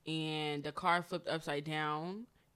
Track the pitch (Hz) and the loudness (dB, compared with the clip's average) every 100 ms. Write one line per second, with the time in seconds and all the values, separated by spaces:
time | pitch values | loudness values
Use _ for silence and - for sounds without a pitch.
0 | 156 160 156 156 151 147 147 - 185 175 | -4 -2 0 0 0 -2 -2 0 4 4
1 | 170 175 - 160 160 147 156 156 151 151 | 4 -4 -2 -2 0 -2 0 0 0 0
2 | 170 208 240 _ _ | -2 -6 -10 _ _